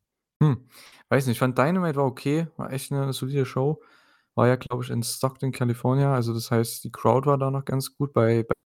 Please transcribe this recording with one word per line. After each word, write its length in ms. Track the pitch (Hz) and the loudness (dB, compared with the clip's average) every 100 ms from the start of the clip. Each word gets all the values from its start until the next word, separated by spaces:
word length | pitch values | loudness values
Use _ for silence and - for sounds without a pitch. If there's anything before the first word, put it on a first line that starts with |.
| _ _ _ - | _ _ _ 0
hm, 240 | 156 123 - - - - - | 2 2 -6 -20 -20 -16 0
weiß 160 | 127 131 | 0 2
nicht, 80 | |
ich 40 | 110 | 0
fand 180 | 131 123 | 0 2
Dynamite 380 | 135 185 175 143 | 2 2 0 0
war 100 | 135 | 0
okay, 400 | 123 139 151 165 - | 0 -2 0 -2 -6
war 160 | - | -8
echt 180 | 135 - | -8 -4
eine 220 | 143 135 | -4 -2
solide 320 | 131 131 143 | -4 -4 -2
Show. 380 | 127 - 135 156 _ _ _ _ _ | -2 0 -2 -2 _ _ _ _ _
War 140 | - 117 | 2 2
ja, 80 | 127 | 2
glaub 260 | - 127 | -2 -8
ich, 60 | 123 | -4
in 140 | 123 | -4
Stockton, 500 | 117 - 131 131 135 | -4 -2 -4 -2 -6
California, 640 | 127 123 120 127 131 139 | -2 -2 0 0 2 2
also 180 | 131 117 | 0 0
das 180 | 117 - | -4 -2
heißt, 340 | 113 117 - | 0 0 -4
die 60 | 120 | -12
Crowd 360 | - 117 120 139 | -2 2 4 4
war 80 | 139 | 0
da 140 | 135 | 0
noch 160 | 135 135 | -4 -4
ganz 280 | 135 135 | -4 -4
gut. 200 | - 143 | -4 -2
Bei, 300 | - 113 117 | 2 4 2
bei, 100 | 113 - _ | 0 -6 _